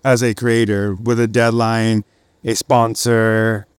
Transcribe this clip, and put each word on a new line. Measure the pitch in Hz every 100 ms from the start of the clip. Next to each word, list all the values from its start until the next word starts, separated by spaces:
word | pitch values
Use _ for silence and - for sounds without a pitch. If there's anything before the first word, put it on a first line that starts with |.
as | 135 123
a | 120
creator | 104 120 113 110 101 104
with | 95 113 117
a | 117
deadline, | 113 117 113 113 113 110 110 - _ _ _
a | 117
sponsor? | 110 - 120 117 110 120 117 113 110 113 107 -